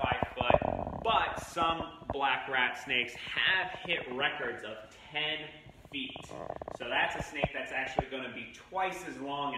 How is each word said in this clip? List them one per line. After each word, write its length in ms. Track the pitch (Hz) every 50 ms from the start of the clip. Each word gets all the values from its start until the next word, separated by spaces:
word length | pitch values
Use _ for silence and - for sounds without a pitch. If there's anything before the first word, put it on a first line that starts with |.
five 260 | - - - - - - -
foot. 680 | - - - - - - - - - - - - - -
But 360 | 226 220 185 170 165 - -
some 600 | - - - 170 165 165 165 165 - - - - - -
black 400 | 143 139 139 135 131 131 - 135
rat 300 | 135 131 127 123 123 - -
snakes 300 | 143 131 123 120 117 -
have 580 | - - - - 143 120 160 190 190 175 - - - -
hit 260 | 175 170 147 - 131 123
records 500 | 127 143 151 - - 131 120 113 104 -
of 140 | 107 110 - - - - - - -
ten 360 | 147 147 151 151 156 151 151 151 151 151 151 - - - - -
feet. 340 | - 139 131 - - - - - - - - - - - - - - -
So 100 | - -
that's 260 | 170 165 165 165 -
a 60 | 156
snake 300 | 147 - 151 143 139 135 -
that's 180 | 135 131 135
actually 360 | 131 131 131 131 - 131 131 -
gonna 260 | 131 131 127 120 117
be 180 | 120 117 - -
twice 520 | - - - 175 185 190 185 170 - - 143
as 120 | 135 127
long 340 | 135 139 143 143 143 135 127